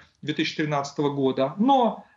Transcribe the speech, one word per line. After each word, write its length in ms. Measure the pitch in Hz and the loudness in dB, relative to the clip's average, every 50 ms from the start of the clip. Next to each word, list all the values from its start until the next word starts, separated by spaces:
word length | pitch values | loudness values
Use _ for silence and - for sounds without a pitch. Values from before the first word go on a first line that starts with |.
| - _ _ _ | -20 _ _ _
две 120 | - 143 143 | -8 -4 -2
тысячи 220 | - - - - | -2 -2 -2 -2
тринадцатого 520 | - 156 147 151 143 143 - - - 147 143 | -4 -2 -2 -2 -2 -2 -4 -2 -2 -2 0
года. 440 | 143 139 135 131 131 - 135 135 - | 0 0 0 0 2 0 0 0 0
Но 480 | 202 220 269 277 262 240 214 185 - - _ _ | 0 2 4 4 4 4 2 0 -4 -12 _ _